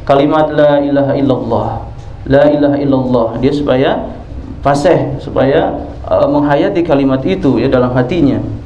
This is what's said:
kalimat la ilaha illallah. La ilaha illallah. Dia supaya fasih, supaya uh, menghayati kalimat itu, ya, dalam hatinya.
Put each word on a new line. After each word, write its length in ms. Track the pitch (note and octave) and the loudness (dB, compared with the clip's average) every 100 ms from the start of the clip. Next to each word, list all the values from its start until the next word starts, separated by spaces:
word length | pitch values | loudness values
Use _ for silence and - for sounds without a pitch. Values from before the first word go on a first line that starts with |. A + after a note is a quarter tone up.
kalimat 460 | - C#3 D3 D#3 D3+ | 2 2 4 2 0
la 300 | D3+ D3 C#3+ | 2 4 4
ilaha 320 | C#3+ C#3 C3+ C#3 | 2 0 0 0
illallah. 520 | C3+ B2 A#2 A2 A2 - - - - - - | 0 0 -2 -2 -2 -6 -10 -14 -14 -14 0
La 160 | C#3 D3 | 4 4
ilaha 260 | D3 C#3+ C#3+ | 4 2 0
illallah. 460 | C#3+ C3 B2 B2 A2+ A#2+ | 0 0 0 0 0 0
Dia 140 | B2+ D3 | 0 0
supaya 480 | C#3+ B2+ D3 G#3 - - - - - - C#3 | 0 0 0 -2 -6 -12 -14 -14 -12 -4 0
fasih, 560 | C#3+ D3 C3+ C3 - | 2 2 2 0 -6
supaya 580 | - - C3 D3+ - - - - - | -6 0 2 2 0 -4 -10 -12 -2
uh, 200 | F#2 C#3+ | 0 2
menghayati 540 | D3 D3 C#3+ F#3 F3 | 2 2 2 0 0
kalimat 400 | E3 C#3+ C3+ C3 | 0 2 2 0
itu, 360 | C3+ F#3 C#3+ B2 | -2 0 0 2
ya, 80 | B2+ | 2
dalam 240 | C3 B2 - | 2 2 0
hatinya. 440 | - F3 C#3 A2+ - - | 0 2 2 0 -4 -8